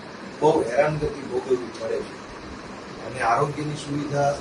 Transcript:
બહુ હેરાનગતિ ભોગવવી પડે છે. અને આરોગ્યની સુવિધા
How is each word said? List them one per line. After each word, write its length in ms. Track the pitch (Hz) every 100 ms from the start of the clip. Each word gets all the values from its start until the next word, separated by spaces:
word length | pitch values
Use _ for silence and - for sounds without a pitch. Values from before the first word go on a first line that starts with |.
| - - - -
બહુ 220 | 151 160
હેરાનગતિ 440 | - - - 151 147
ભોગવવી 640 | - - 127 - 127 113 -
પડે 180 | 113 104
છે. 160 | - - - - - - - - - - 113
અને 140 | 120
આરોગ્યની 560 | 113 120 147 147 151 143
સુવિધા 580 | - 143 143 143 143 143